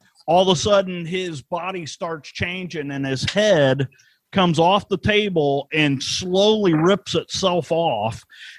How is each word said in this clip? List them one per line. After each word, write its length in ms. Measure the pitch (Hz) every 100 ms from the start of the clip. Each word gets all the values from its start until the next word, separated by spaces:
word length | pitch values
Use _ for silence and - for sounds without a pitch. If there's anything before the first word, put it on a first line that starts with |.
| _ _ -
all 160 | 175
of 60 | 190
a 80 | 156
sudden 440 | 208 196 190 175 165
his 360 | 185 180 151
body 440 | - 170 180 185 151
starts 420 | - 175 160 -
changing 600 | - 180 185 180 165 143
and 160 | 139 139
his 180 | 131 -
head 580 | 196 214 170 135 135 135 _ _ _ _
comes 260 | 196 180 156
off 300 | 165 202 -
the 100 | 196
table 720 | 214 208 208 165 143 139 -
and 300 | 156 147 135
slowly 720 | - - 180 185 208 220 196
rips 400 | 156 170 202 -
itself 560 | 165 - - 190 180 -
off. 520 | 165 165 113 110 - - - -